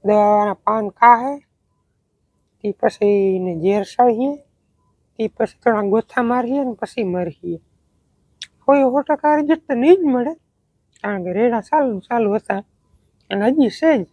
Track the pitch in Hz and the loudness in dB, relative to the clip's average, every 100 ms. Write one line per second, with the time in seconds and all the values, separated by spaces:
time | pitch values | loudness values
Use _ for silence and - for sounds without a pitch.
0 | 190 208 208 208 208 190 - 220 208 - | 2 2 4 2 0 -2 -2 -2 -4 2
1 | 233 233 262 285 _ _ _ _ _ _ | 6 6 2 -8 _ _ _ _ _ _
2 | _ _ _ _ _ _ 208 196 220 - | _ _ _ _ _ _ -8 -4 -6 -2
3 | 208 202 196 185 185 165 175 202 196 - | -2 0 0 -4 -6 -4 -2 -2 -6 0
4 | 247 220 262 285 _ _ _ _ _ _ | 0 0 -4 -6 _ _ _ _ _ _
5 | _ _ 220 _ 226 _ - 214 202 214 | _ _ -8 _ -6 _ -2 -2 -2 -2
6 | - - 233 247 240 277 262 214 - - | -2 -4 -2 -2 -4 -4 -6 -8 -10 -6
7 | 196 180 175 - 175 165 _ _ _ _ | -6 -4 -6 -10 -12 -12 _ _ _ _
8 | _ _ _ _ - _ - 285 269 262 | _ _ _ _ -20 _ 2 4 4 0
9 | 277 294 302 302 294 320 _ 254 269 381 | -2 -2 2 0 0 -2 _ 0 4 4
10 | 311 254 247 330 _ _ _ _ _ _ | 4 0 -2 -8 _ _ _ _ _ _
11 | 202 202 180 180 240 233 - 311 269 202 | -8 -6 -4 0 0 0 -2 0 0 -2
12 | - 233 214 208 _ 196 - _ _ _ | -4 -2 0 -2 _ -8 -8 _ _ _
13 | _ _ _ 202 214 302 247 - 320 285 | _ _ _ -2 0 2 0 2 2 2
14 | 170 | -2